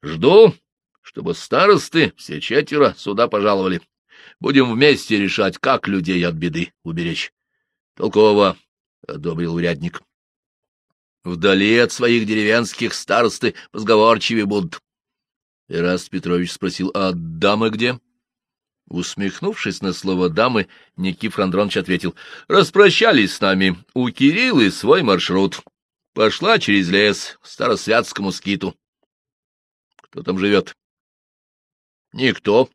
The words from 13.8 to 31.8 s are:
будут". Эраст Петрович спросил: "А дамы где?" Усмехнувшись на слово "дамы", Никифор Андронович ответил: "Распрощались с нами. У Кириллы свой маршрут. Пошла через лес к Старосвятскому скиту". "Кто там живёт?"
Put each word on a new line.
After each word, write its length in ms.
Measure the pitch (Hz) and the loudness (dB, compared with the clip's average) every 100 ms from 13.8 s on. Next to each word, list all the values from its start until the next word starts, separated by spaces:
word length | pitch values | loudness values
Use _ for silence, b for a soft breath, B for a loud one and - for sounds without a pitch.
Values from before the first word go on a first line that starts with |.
| 107 110 110 113 - 113 101 | 2 4 6 4 0 -2 0
будут". 340 | 104 87 - _ _ _ _ _ _ _ _ _ | -2 -4 -10 _ _ _ _ _ _ _ _ _
Эраст 400 | 85 87 92 - | -4 -2 -2 -4
Петрович 420 | 95 87 87 87 | -8 -2 -2 -2
спросил: 380 | - 95 - 92 | -6 -6 -4 -6
"А 180 | 98 95 | -2 -2
дамы 580 | 87 82 82 98 107 113 | -4 -8 -2 0 2 0
где?" 280 | 107 120 123 _ _ _ _ _ _ _ _ _ | 0 -4 -4 _ _ _ _ _ _ _ _ _
Усмехнувшись 960 | 87 87 - 98 - 185 220 110 90 | -10 -10 -6 -8 -6 -8 -6 -8 -6
на 100 | 98 | -6
слово 360 | 90 92 92 90 | -6 -4 0 0
"дамы", 400 | 80 120 117 92 b b - | 0 0 0 -4 b b -8
Никифор 480 | 92 90 110 - | -6 -6 -8 -4
Андронович 340 | 98 90 104 101 | -2 0 0 -2
ответил: 360 | 87 90 90 - B B B | -2 -4 -4 -10 B B B
"Распрощались 880 | 190 185 190 202 170 226 156 98 | 2 2 4 4 6 2 4 2
с 60 | - | 0
нами. 360 | 98 95 95 87 _ | 0 2 2 -2 _
У 140 | - 123 | -6 -6
Кириллы 600 | - 135 180 254 190 104 | 2 2 2 0 2 2
свой 320 | - 104 170 | 0 2 2
маршрут. 580 | 139 95 - 92 98 - - _ _ _ _ | 4 0 0 0 -2 -4 -20 _ _ _ _
Пошла 440 | - 110 - 185 226 | 0 0 0 0 0
через 300 | - 101 90 | 2 0 2
лес 500 | 98 104 98 - - | 2 2 0 -8 -18
к 40 | - | -20
Старосвятскому 840 | - 123 107 - 113 113 - 98 | -6 -2 -2 0 0 0 -6 -6
скиту". 420 | 90 - 98 92 - _ _ _ _ _ _ _ _ _ _ _ _ | -6 -6 -6 -6 -10 _ _ _ _ _ _ _ _ _ _ _ _
"Кто 220 | _ - | _ -14
там 160 | 85 92 | -8 -2
живёт?" 360 | 101 101 - - _ _ _ _ _ _ _ _ _ _ | 2 2 0 -12 _ _ _ _ _ _ _ _ _ _